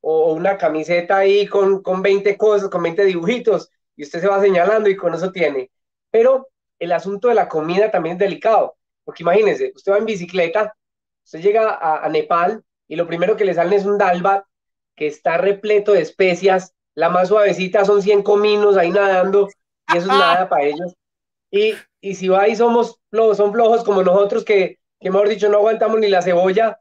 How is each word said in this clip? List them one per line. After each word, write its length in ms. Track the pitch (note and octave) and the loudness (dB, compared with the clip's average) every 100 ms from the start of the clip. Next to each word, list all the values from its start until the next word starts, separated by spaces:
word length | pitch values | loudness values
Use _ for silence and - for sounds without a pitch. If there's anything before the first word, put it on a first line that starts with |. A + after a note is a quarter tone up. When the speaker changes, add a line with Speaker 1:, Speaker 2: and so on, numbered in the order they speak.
| D#3 | 0
Speaker 1:
o, 180 | D#3+ D#3+ | 0 0
o 40 | |
una 220 | D#3+ F#3 G3 | 0 -2 -2
camiseta 600 | E3+ D#3 D#3 F3 F3 G3 | -2 -2 -2 -2 0 0
ahí 300 | G3 G3+ G3+ | 2 2 0
con, 340 | G3+ G3 F#3+ | 0 0 0
con 180 | F#3 F#3 | -2 -2
veinte 360 | G3 G3 G3+ G3+ | 0 0 0 0
cosas, 320 | G#3+ G3+ F#3+ | 0 0 -2
con 100 | F3+ | -4
veinte 240 | E3+ - | -4 0
dibujitos, 680 | G3 F3 E3+ A#3+ - C3+ - _ _ - | 0 0 -4 -2 -2 -2 -4 _ _ -18
y 80 | |
usted 160 | C#3+ E3+ | -14 -4
se 80 | F#3+ | -2
va 120 | G3 | 2
señalando 480 | G3+ F3+ F3+ A3 G#3 | 2 2 2 2 0
y 60 | F#3+ | 0
con 160 | F3 | -4
eso 180 | E3 F#3 | -4 -6
tiene. 360 | F#3 D3+ C#3 B2+ _ _ _ _ | -2 -2 -2 -10 _ _ _ _
Pero 340 | A3+ B3 C4 C4 _ _ _ | 2 2 2 -4 _ _ _
el 140 | E3+ | -4
asunto 340 | E3+ F3 G3+ A#3+ | -4 -4 -4 0
de 80 | |
la 140 | A3 F3 | 0 0
comida 420 | D#3+ D#3 F3+ G#3+ | -4 -2 0 0
también 240 | F3+ D#3+ | 0 -4
es 60 | F3 | -2
delicado, 560 | G3 E3 A3 G#3 C#3+ _ _ _ | -4 -2 0 2 0 _ _ _
porque 220 | - - | -20 -6
imagínense, 480 | E3+ F#3+ G#3 C3+ C3 | 0 2 2 0 -6
usted 160 | - - | -6 -2
va 80 | G3+ | -2
en 60 | |
bicicleta, 720 | A3 G3+ F3 F#3 E3 G#3 G#3 - _ _ _ _ | -2 -6 -6 -4 -2 -2 -4 -8 _ _ _ _
usted 160 | _ D#3+ | _ -2
llega 300 | F#3+ A3 A3 | 0 2 0
a, 340 | - D#3+ D#3 | -2 -4 -4
a 40 | - | -2
Nepal 540 | A3+ - E3+ F3+ A3+ _ _ _ | -4 -2 0 0 -4 _ _ _
y 80 | |
lo 140 | D#3 E3+ | -8 -6
primero 280 | E3 F#3 G3+ | -2 -2 0
que 80 | |
le 100 | G3 | 0
salen 180 | E3+ E3+ | 0 0
es 120 | G3+ | 0
un 140 | F#3+ G#3 | 0 0
dalbat 460 | F#3+ F3+ F#3+ G3 - _ _ _ _ | 0 0 0 -2 -4 _ _ _ _
que 140 | _ D3+ | _ -8
está 300 | C#3+ F3 E3+ | -4 -4 0
repleto 520 | F#3+ G3 G#3+ G#3 G3+ | -2 -2 0 0 2
de 100 | G3 | 0
especias, 720 | D3+ - F#3 F3 F#3+ F#3 - _ _ | 0 -2 0 2 0 0 -4 _ _
la 140 | - E3+ | -4 0
más 180 | F3+ F3+ | 0 2
suavecita 580 | G#3+ G3+ F3 F#3 G#3 | 2 2 0 -2 0
son 160 | G3 G3+ | 2 2
cien 220 | G3 G3+ | 2 2
cominos 540 | G3+ G#3 G#3 G#3 G#3 G3 | 2 2 2 2 2 4
ahí 160 | F3 | 2
nadando, 560 | G3+ G3 F#3 F#3+ G3 G3 _ _ _ - | 2 2 2 2 2 0 _ _ _ -4
y 40 | - | -2
eso 80 | F#3 | 0
es 60 | |
Speaker 2:
Ah. 60 | C4+ C#4 | 2 2
Speaker 1:
nada 140 | F3+ F#3 | 0 0
para 180 | E3 C#3+ | 0 -2
ellos. 280 | D3 F3+ _ _ _ _ _ _ | -4 -10 _ _ _ _ _ _
Y, 240 | G3 A3 G#3 - _ | -2 -2 -4 -14 _
y 140 | G3 | -12
si 140 | F3 F#3 | -6 0
va 140 | F#3+ | 2
ahí 120 | G#3 | 2
somos 460 | G#3+ A#3 A#3 A3 - _ | 2 0 2 -2 -8 _
flojos, 280 | G#3+ A3+ G3 | 0 0 2
son 140 | G3+ | 0
flojos 300 | A3 A3+ A3+ | 2 2 2
como 220 | A#3 G3 | 0 0
nosotros 400 | F3+ F#3+ G3+ A3+ | 2 2 0 -2
que, 340 | G3+ G3+ F3 - _ _ | 0 0 0 -6 _ _
que, 100 | F#3+ | -2
mejor 180 | G3 G#3 | 0 0
dicho, 200 | G#3 G#3 | 0 0
no 80 | G#3 | 2
aguantamos 400 | G#3+ A3 A3 A3 | 2 0 0 0
ni 100 | G#3 | 2
la 140 | F#3+ | 0
cebolla 560 | F3 F3 F#3 F#3+ A3+ - | 2 0 2 2 0 -4